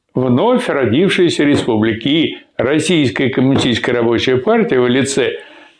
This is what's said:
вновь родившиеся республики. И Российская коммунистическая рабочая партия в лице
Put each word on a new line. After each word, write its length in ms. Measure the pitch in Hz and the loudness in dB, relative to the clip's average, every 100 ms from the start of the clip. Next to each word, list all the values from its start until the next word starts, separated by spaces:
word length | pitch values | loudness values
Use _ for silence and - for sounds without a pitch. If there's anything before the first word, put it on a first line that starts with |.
| _ | _
вновь 540 | 127 127 123 214 254 - | -4 0 0 2 0 -2
родившиеся 760 | 143 120 120 190 - 175 - | -2 0 0 0 2 0 2
республики. 640 | 147 139 - 110 107 107 139 | 0 0 0 0 0 -2 -2
И 300 | 160 135 - - - | 0 0 -4 -12 -4
Российская 680 | 117 156 156 170 131 - 131 | -2 0 0 0 0 0 -2
коммунистическая 640 | - 127 120 123 113 - | 0 0 2 0 -2 -2
рабочая 440 | 120 117 117 127 127 | 0 0 0 0 0
партия 440 | 214 233 208 131 | 0 0 2 2
в 80 | 123 | 2
лице 520 | 123 135 - 117 - - - - _ | 2 0 0 -2 -4 -12 -20 -20 _